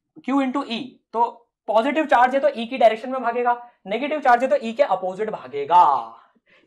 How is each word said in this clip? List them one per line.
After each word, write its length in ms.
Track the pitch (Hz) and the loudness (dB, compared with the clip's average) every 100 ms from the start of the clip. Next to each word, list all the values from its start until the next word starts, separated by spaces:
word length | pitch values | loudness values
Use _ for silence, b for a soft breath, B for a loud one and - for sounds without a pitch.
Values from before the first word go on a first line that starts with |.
| _ - | _ -14
Q 160 | - 277 | -4 -2
into 260 | 262 277 277 | -2 -4 -6
E, 120 | 226 - - _ | -8 -10 -18 _
तो 80 | 226 240 - _ _ - | -2 -2 -4 _ _ 0
पॉजिटिव 380 | 214 254 302 311 | 0 2 -2 2
चार्ज 280 | 254 247 | 4 4
है 60 | 269 | 2
तो 80 | 294 | -2
ई 140 | 226 233 | -2 -10
की 120 | 254 | 4
डायरेक्शन 320 | 233 220 262 | 4 4 -6
में 120 | 262 | -6
भागेगा, 300 | 233 - 240 240 B B 190 | -4 -2 -2 -2 B B -8
नेगेटिव 320 | 226 277 302 | -6 -4 -2
चार्ज 240 | 262 240 | 2 2
है 60 | 262 | 2
तो 60 | 285 | -2
ई 140 | 226 | -2
के 100 | 226 185 | -2 0
अपोजिट 440 | 196 185 185 220 | 0 -4 -6 -8
भागेगा, 840 | - - 143 143 170 151 139 - - _ _ _ b | -8 -10 -10 2 6 6 2 -4 -16 _ _ _ b